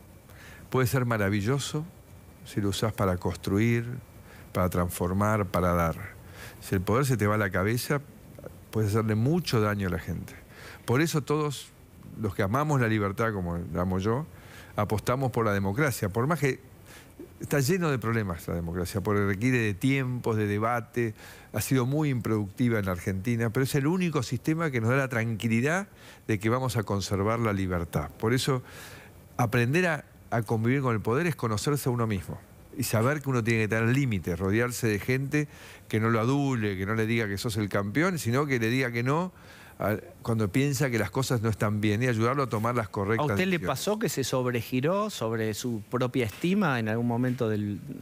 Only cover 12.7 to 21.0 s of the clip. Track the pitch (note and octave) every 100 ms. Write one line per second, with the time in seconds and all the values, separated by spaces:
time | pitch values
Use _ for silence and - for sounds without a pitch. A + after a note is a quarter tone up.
12.7 | C#3 A2+ A2 G2 G2 A2+ G2+ F2 E2+ E2+
13.7 | E2 F#2 F#2 G2+ B2 E3 - - - -
14.7 | - G#2 G#2 - B2+ C3 A#2+ A2+ G2 F#2+
15.7 | G2+ D3+ - G2+ G2+ C3+ E3 C3+ - -
16.7 | - - - - - - - B2 D3 B2+
17.7 | F#3+ E3+ C3 G#2+ A#2 G2 E2 - F2 E2
18.7 | F2+ F2 G2+ G2+ G2+ G2+ F#2+ B2 B2+ A2
19.7 | F#2 C3+ C#3 B2+ B2 A#2+ A2 G#2 G2+ A2+
20.7 | A#2+ G#2+ B2